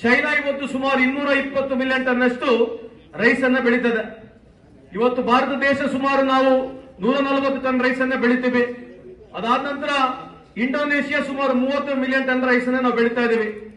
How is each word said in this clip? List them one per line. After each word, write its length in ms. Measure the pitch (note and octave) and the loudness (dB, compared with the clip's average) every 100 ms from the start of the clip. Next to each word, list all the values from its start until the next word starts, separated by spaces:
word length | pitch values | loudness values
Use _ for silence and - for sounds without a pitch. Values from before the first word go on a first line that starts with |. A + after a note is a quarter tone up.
ಚೈನಾ 320 | A#3 C4+ D4 | 2 4 4
ಇವತ್ತು 340 | D4 C#4 C4+ C#4 | 0 -2 -4 -4
ಸುಮಾರು 320 | C4 C4+ C4 | -2 0 2
ಇನ್ನೂರ 380 | C4 C#4+ C#4+ C4+ | 2 2 0 0
ಇಪ್ಪತ್ತು 380 | C#4 C4+ C4+ | 0 -2 0
ಮಿಲಿಯನ್ 300 | B3+ C4 C4 | 0 0 0
ಟನ್ 160 | B3+ B3 | 0 2
ಅಷ್ಟು 580 | B3 B3 D4 A3+ - - - - - | 2 2 0 2 2 -2 -14 -20 -16
ರೈಸ್ 280 | - A3+ C4 | 0 2 2
ಅನ್ನ 160 | B3+ C4 | 2 2
ಬೆಳೀತದೆ. 720 | A#3+ B3 A#3+ A3 G#3 - - - - _ - - - | 2 2 0 -2 -6 -12 -20 -20 -20 _ -20 -20 -12
ಇವತ್ತು 280 | F#3 B3 B3+ | -2 0 0
ಭಾರತ 280 | G#3+ B3 C4+ C4+ | 2 2 2 0
ದೇಶ 160 | C#4 C#4 | 0 0
ಸುಮಾರು 440 | C#4 C4 C#4 C4+ | -2 -2 0 2
ನಾವು 500 | C4+ C4 C4+ C4 C4 - - - | 2 2 4 2 0 -10 -20 -4
ನೂರ 140 | G#3 | 0
ನಲವತ್ತು 460 | C#4 C#4 C#4 C#4 C4 | 0 0 0 0 -2
ಟನ್ 200 | C4 B3+ | -2 0
ರೈಸ್ 200 | B3+ B3+ | 0 0
ಅನ್ನ 120 | C4 | -2
ಬೆಳಿತೀವಿ. 480 | C4 A#3+ B3 B3+ A#3+ A#3+ - - - - - - | 2 2 2 2 0 0 -4 -16 -18 -20 -20 -16
ಅದಾದ 300 | - A3+ C4 | -8 0 0
ನಂತರ 240 | C#4+ C#4 D4 C#4+ C4 - - - - G3 | 0 -6 -4 0 0 -2 -12 -20 -14 -4
ಇಂಡೋನೇಷಿಯಾ 680 | B3+ D4 D4 C#4+ C4+ D4 | -2 0 0 0 0 -2
ಸುಮಾರು 300 | - C4+ C4+ | -2 -2 0
ಮೂವತ್ತು 420 | B3 C4+ C#4 C#4+ | 2 0 -2 -2
ಮಿಲಿಯನ್ 320 | C4 B3+ C4+ C4 | -2 0 0 0
ಟನ್ 180 | B3+ | 0
ರೈಸ್ 220 | B3+ B3 B3 | 2 2 0
ಅನ್ನ 120 | B3+ | 0
ನಾವು 160 | B3 | 0
ಬೆಳೀತಾ 260 | A#3 A#3 A#3+ | 2 0 0
ಇದೀವಿ. 420 | A#3 A3 G#3+ - - | 0 0 -2 -8 -16